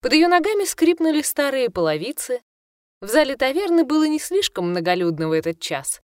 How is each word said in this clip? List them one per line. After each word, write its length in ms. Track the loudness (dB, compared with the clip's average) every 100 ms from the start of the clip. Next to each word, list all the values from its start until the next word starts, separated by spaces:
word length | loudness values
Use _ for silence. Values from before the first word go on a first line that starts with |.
| 2
Под 60 |
её 160 | 4 4
ногами 360 | 4 2 -2
скрипнули 560 | -4 0 0 2 0 0
старые 480 | -2 -2 -2 0 -2
половицы. 720 | 0 0 0 -4 -8 -6 -8 _ _ _ _ _ _
В 80 | 0
зале 280 | 2 2 0
таверны 460 | 0 0 2 2
было 240 | 4 2 2
не 140 | 0
слишком 500 | -2 -2 -2 -4 -4
многолюдно 580 | -2 0 0 0 -2 -2
в 40 |
этот 260 | -2 -2 -6
час 420 | -8 -8 -8 -12